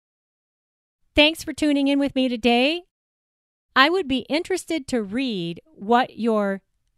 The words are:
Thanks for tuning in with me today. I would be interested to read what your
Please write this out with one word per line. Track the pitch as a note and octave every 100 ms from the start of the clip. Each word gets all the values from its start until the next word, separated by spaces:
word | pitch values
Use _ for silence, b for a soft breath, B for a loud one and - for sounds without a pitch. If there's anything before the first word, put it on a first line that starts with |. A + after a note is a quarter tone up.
| _ _ _ _ _ _ _ _ _ _ _ -
Thanks | D4+ E4
for | -
tuning | C4+ D4+ C#4+ C#4
in | C#4
with | C#4
me | C4 C4
today. | A#3 A#3 A#3+ C4 E4+ F4+ _ _ _ _ _ _ _ _ B3+
I | C#4+
would | F#4 C#4+
be | C4 -
interested | D4 F4+ F#4 - D#4+ C4
to | B3
read | G3+ A3+ C4 G3+ E3+ E3+ -
what | - G3 A#3+ C4 -
your | A#3 G#3+ G3 G3 - _ _